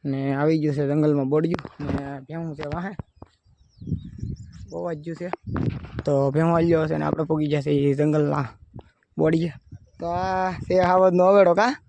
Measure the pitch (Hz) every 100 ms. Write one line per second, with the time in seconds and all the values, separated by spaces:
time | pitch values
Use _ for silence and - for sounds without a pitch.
0 | 147 135 135 139 151 160 151 143 139 147
1 | 151 143 135 151 165 180 - - - -
2 | 139 139 135 165 165 147 147 156 190 -
3 | - _ - _ _ _ _ _ - -
4 | - - - - - - - 165 175 156
5 | 160 156 175 - - - - - - -
6 | - 139 139 143 165 170 170 165 156 156
7 | 151 156 151 156 151 147 143 147 143 139
8 | 151 151 147 143 131 - - - _ _
9 | _ - 156 165 165 - _ - - -
10 | 170 175 185 185 185 170 - 185 180 185
11 | 185 180 185 202 180 175 233 294